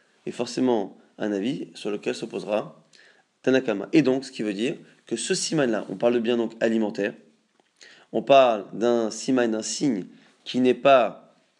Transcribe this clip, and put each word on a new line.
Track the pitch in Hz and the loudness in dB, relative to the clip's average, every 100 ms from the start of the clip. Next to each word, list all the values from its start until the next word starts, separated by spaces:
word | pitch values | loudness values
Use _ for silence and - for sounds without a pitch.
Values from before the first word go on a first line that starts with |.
| _ _ - | _ _ -14
est | |
forcément | - 123 - 127 113 95 - _ - | -10 -8 -2 0 0 -2 -12 _ -8
un | 107 | -4
avis | 101 110 165 - - | -2 -4 -6 -10 -10
sur | 107 | -8
lequel | 101 113 127 | -6 -6 -6
s'opposera | 110 104 90 107 160 - _ _ - _ _ _ | -8 -8 -4 -4 -4 -16 _ _ -20 _ _ _
Tanakama. | - 131 131 101 98 | 0 2 0 -4 2
Et | 160 | 2
donc, | 131 131 - | 4 0 -4
ce | |
qui | - | -6
veut | 107 | -6
dire | 98 127 - - _ - | -2 -4 -6 -16 _ -10
que | 113 | -8
ce | - | -4
siman-là, | 185 - 156 123 104 95 | -4 -2 0 0 -2 -4
on | 95 | 0
parle | 120 | 2
de | 120 | 2
bien | 113 120 | 0 0
donc | 113 - | -2 -2
alimentaire, | 117 113 104 101 104 - _ _ _ _ _ _ - - - | 0 0 -2 -2 -4 -6 _ _ _ _ _ _ -20 -20 -8
on | 113 | -4
parle | 123 139 127 107 95 | 6 6 6 2 -4
d'un | 98 120 117 110 | -2 2 2 0
siman, | 104 - 131 117 | -4 -2 0 2
d'un | 110 | -2
signe | 107 - 143 104 85 - _ _ - | -4 -4 -2 -2 -6 -18 _ _ -6
qui | 127 | 0
n'est | 127 | 2
pas | 120 139 135 104 - - _ _ _ | 4 6 6 4 -4 -20 _ _ _